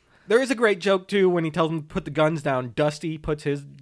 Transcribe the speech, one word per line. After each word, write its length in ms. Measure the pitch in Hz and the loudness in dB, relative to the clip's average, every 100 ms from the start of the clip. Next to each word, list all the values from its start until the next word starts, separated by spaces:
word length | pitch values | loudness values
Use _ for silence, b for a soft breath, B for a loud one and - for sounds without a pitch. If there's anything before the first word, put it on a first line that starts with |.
| b b b | b b b
There 120 | 220 | 2
is 100 | 254 | 2
a 40 | 226 | 2
great 240 | 233 196 | 2 2
joke, 300 | 185 190 185 | 2 0 0
too, 200 | 202 185 | 2 2
when 140 | 175 | 2
he 80 | 165 | 0
tells 180 | 170 160 | 0 -2
him 120 | 160 | -2
to 40 | 151 | -6
put 200 | 196 156 | -8 -4
the 60 | |
guns 300 | 143 156 160 | 0 0 0
down. 300 | 143 131 127 117 | -2 -2 -2 -2
Dusty 400 | 151 151 170 156 | -2 -2 -6 -8
puts 260 | 165 151 | -6 -4
his 200 | 147 143 143 - | -4 -6 -8 -12